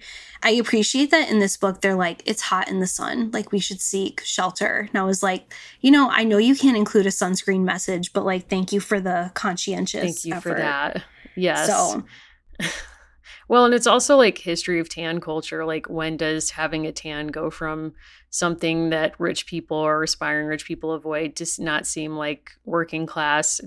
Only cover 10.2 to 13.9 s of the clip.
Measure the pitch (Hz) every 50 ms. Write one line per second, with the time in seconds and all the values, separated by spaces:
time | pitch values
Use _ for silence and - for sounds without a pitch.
10.2 | - 165 165 175 - 170 - - 156 147 143 139 143 - - 185 - - _ -
11.2 | - - - 185 180 175 151 151 156 185 202 180 180 165 - - - - - -
12.2 | - _ _ _ _ - - - 175 165 - - - - - - - _ _ _
13.2 | _ - - - _ - 226 247 247 240 240 240 240 247